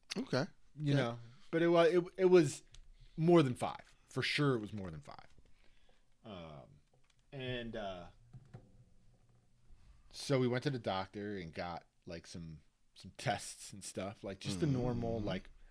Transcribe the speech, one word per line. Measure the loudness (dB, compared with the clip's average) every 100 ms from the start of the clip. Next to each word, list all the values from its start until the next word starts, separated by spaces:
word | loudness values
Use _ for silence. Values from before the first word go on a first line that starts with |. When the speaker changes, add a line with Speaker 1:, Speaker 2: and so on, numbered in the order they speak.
| -10 -6
Speaker 1:
Okay. | -2 -2 -2 -8 -18 -4
Speaker 2:
You | 2
Speaker 1:
Yeah. | 2
Speaker 2:
know, | 2 -2 -12 -18 -4
but | 2
it | 4
wa-, | 6
it, | 6 6 2 2
it | 8
was | 8 8 2 -14 -20 -20 -20 -12 0
more | 6 8
than | 6
five. | 2 -4 -6 -14 -20 -8
For | -4
sure, | 0 2 2 2
it |
was | -2
more | -8 -8
than | -10
five. | -14 -18 -20 -20 -20 -20 -20 -20 -20 -20 _ _ -16
Um, | -14 -14 -16 -20 -20 _ _ _ _ _
and, | -10 -6 -6 -6 -8
uh, | -8 -10 -14 -20 -20 -20 -20 -20 -20 -20 -20 -20 -20 -20 -20 -20 _ _ -20 -20 -20 -20 -18
so | -10 -2 0
we | 2
went | 0
to | -2
the | -4
doctor | -2 -2 -4 -8 -6 -6
and | -8
got, | -8 -8 -8 -12 _ -14
like, | -12 -12
some, | -12 -12 -14 -20 _ _
some | -20 -20 -6
tests | -4 -4 -6 -14 -16
and | -14
stuff, | -12 -8 -8 -8
like, | -10 -8
just | -6 -2
the | 0
normal, | 0 -2 -2 -2 -2
Speaker 1:
Mm-hmm. | -4
Speaker 2:
like, | -4 -8 -20 -20